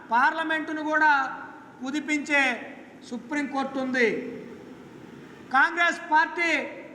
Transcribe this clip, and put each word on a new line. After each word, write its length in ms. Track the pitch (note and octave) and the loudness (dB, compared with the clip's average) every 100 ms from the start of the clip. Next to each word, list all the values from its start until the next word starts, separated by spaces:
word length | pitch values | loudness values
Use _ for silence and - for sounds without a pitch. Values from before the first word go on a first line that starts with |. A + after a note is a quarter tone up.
| - | 0
పార్లమెంటును 680 | A#3 D4 D#4+ D#4+ D#4 D4+ D#4 D4+ | 4 4 2 -2 -2 -2 -4 0
కూడా 220 | D#4 D#4 C#4 C4 - - - - - | 4 6 4 2 -6 -12 -16 -20 -10
కుదిపించే 600 | B3+ D4 D4 D4+ D4+ C#4+ C4+ A#3 - - - - - | -6 -4 -2 -2 2 2 2 0 -8 -16 -20 -20 -12
సుప్రీంకోర్టు 680 | A#3+ - D4 C#4 C4+ C4+ C4+ | -12 -6 -4 -2 -4 -4 -4
ఉంది. 240 | C4 B3+ A3+ - - - - - - - - - - - - - - | -2 2 2 0 -6 -12 -14 -16 -18 -20 -20 -20 -20 -20 -20 -20 0
కాంగ్రెస్ 460 | C4 D#4+ E4+ E4+ D#4+ - | 2 4 4 0 0 2
పార్టీ 380 | D4+ D#4+ F4 E4+ C#4+ A#3 - - | 4 4 0 0 0 -2 -10 -16